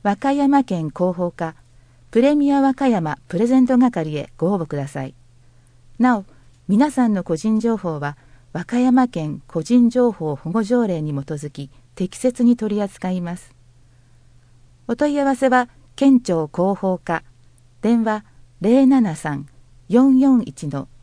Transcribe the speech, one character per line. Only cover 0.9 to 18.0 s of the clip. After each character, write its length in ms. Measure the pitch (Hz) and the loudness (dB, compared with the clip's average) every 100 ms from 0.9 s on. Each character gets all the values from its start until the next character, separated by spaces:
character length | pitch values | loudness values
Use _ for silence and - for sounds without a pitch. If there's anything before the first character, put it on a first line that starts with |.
広 260 | - 180 180 | -2 -2 -2
報 140 | 175 | -6
課、 240 | - 165 - _ - _ _ _ | -6 -10 -10 _ -20 _ _ _
プ 100 | 226 | 2
レ 140 | 269 | 2
ミ 180 | 302 285 | 2 2
ア 80 | 277 | 2
和 100 | 269 | 2
歌 180 | 262 269 | 2 0
山 300 | 214 160 139 _ | 0 -2 -8 _
プ 100 | 175 | -2
レ 80 | 233 | 2
ゼ 120 | 262 | 4
ン 60 | 247 | 4
ト 120 | 247 | 4
係 360 | 247 202 156 | 2 0 -6
へ 160 | 151 127 - | -6 -10 -4
ご 160 | 170 | -2
応 80 | 196 | -2
募 60 | 156 | -4
く 100 | 143 | -6
だ 120 | 139 | -6
さ 160 | 139 | -8
い。 100 | 135 - _ _ _ _ _ _ - - | -12 -14 _ _ _ _ _ _ -20 0
な 200 | 247 226 | 0 0
お、 60 | 190 - _ _ - | -4 -20 _ _ -2
皆 220 | 202 294 | 0 2
さ 160 | 269 240 | 2 0
ん 80 | |
の 100 | 196 | 0
個 120 | 170 160 | -2 -4
人 240 | 220 220 | 0 0
情 160 | 233 226 | -2 -4
報 240 | 175 151 | -4 -6
は、 180 | 143 143 _ - _ | -8 -10 _ -20 _
和 100 | 190 | -12
歌 160 | 175 240 | -6 0
山 300 | 254 254 247 | 2 2 2
県 340 | 175 151 - - | -4 -8 -10 -8
個 160 | 170 | -8
人 260 | 160 240 233 | 0 2 4
情 240 | 247 240 | 2 0
報 240 | 208 156 147 | -2 -6 -6
保 140 | 160 | -4
護 120 | 214 | -4
条 240 | 202 247 220 | 0 0 0
例 140 | 165 | -4
に 120 | 151 | -4
基 40 | 139 139 | -6 -8
づ 160 | 147 147 | -10 -10
き、 220 | - 139 - _ | -14 -16 -18 _
適 240 | - 185 - | -8 -8 -2
切 260 | 254 247 | -4 2
に 120 | 240 240 | 0 2
取 200 | 214 208 | -2 -4
り 60 | |
扱 280 | 202 - 185 | -6 -6 -6
い 100 | 185 | -6
ま 160 | 175 175 | -8 -12
す。 180 | - _ _ _ _ _ _ _ _ _ _ _ _ _ - | -16 _ _ _ _ _ _ _ _ _ _ _ _ _ -10
お 100 | 233 | -2
問 180 | 294 | -2
い 60 | 285 | 0
合 40 | |
わ 100 | 277 | 0
せ 140 | 262 269 | 0 2
は、 200 | 254 240 - _ - | 0 -2 -12 _ 0
県 240 | 277 254 | 4 4
庁 300 | 240 170 151 | 2 -4 -4
広 260 | - 185 196 | -2 -2 0
報 200 | 190 180 | -4 -4
課、 240 | - 165 - _ _ _ _ _ | -4 -8 -8 _ _ _ _ _
電 240 | 214 233 | 0 0